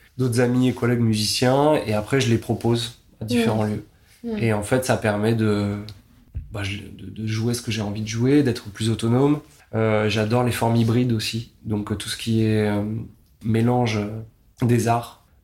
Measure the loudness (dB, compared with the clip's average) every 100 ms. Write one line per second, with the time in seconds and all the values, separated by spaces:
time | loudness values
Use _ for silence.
0 | -14 -4 -2 2 2 4 2 2 0 2
1 | 2 2 0 2 2 4 4 2 0 -4
2 | 0 0 2 0 0 -2 0 0 -2 -12
3 | _ -12 -4 0 0 0 0 -4 -8 _
4 | _ _ -8 -2 0 0 0 -2 0 0
5 | 0 0 0 2 2 0 0 -4 -8 -16
6 | -20 -20 _ -14 -10 -8 -8 -8 -12 -16
7 | -14 -8 -4 -2 -2 -4 -4 -4 -4 -6
8 | -6 0 4 4 4 0 -6 -4 -2 0
9 | 2 2 2 0 -6 -20 -8 -2 2 2
10 | 0 0 0 2 0 0 0 2 2 2
11 | 2 0 -2 -6 -10 _ -6 -4 -4 -6
12 | -6 -8 -2 2 2 2 2 0 -2 -6
13 | -10 -16 _ _ 0 2 4 2 2 0
14 | -4 -8 -14 _ _ -2 2 2 2 0
15 | -2 -16 _ _